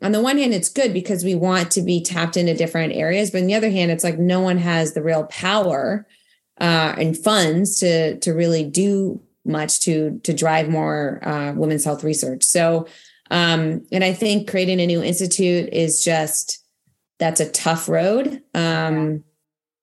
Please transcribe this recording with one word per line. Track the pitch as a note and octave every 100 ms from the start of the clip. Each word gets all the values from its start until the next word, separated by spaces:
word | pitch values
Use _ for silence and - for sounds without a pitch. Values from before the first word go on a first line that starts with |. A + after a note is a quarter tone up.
on | G3
the | G#3+
one | B3 C#4+
hand, | C4
it's | G3 -
good | C#4 B3+
because | F3+ F3+ F#3
we | F3+
want | F3 F#3 F#3 F3
to | G3+
be | F3 F3
tapped | E3+ F3 E3 F3+
into | F3
different | D#3+ E3 E3 E3
areas. | - D#3 F#3+ G#3
But | F#3
on | F#3
the |
other | G#3+ A3
hand, | F#3+ E3+
it's | E3
like | F3 D#3+
no | F3 F3+
one | F#3 F3+
has | E3+ E3 D#3
the | D#3
real | D#3 D#3+
power, | D#3 - F#3 G#3+ F#3 C#3 B2+ G#3 - _ _ _ _ -
uh, | E3+ E3 D#3 -
and | D#3+ D#3+
funds | G#3+ G#3+ D#3+ E3 F#3+ -
to, | F3+ E3 D#3+ -
to | -
really | E3 E3+ E3
do | D3 F3+ G3 G3 F#3+ - - _ -
much | D#3 D#3 -
to, | - D#3+ D#3 D#3
to | -
drive | D3 D#3+ D#3+ D#3
more, | D#3+ D#3 D3+ C#3+ C#3 -
uh, | D3+ C#3+
women's | C#3+ D#3 D#3
health | D#3 C#3+
research. | D#3 D3+ C3 C3
So, | - F3 E3 E3 E3 - - _ -
um, | F3 E3+ E3 D#3+ E3 -
and | F#3
I | F#3
think | F3+ A3 G3+ G#3
creating | F#3+ F#3 F#3
a | F3
new | E3+
institute | D#3+ F3 F#3 - F3+ F3 -
is | - D#3+ D#3
just, | F3 D#3+ D#3 - - - _ _ _ _ _ -
that's | E3 E3
a | D3+
tough | - E3 E3 -
road. | E3 F3+ A#3 C#4 C#4+ -
Um, | E3+ E3 D#3+ D#3+ D#3 D#3 D#3 - _ _ _ _ _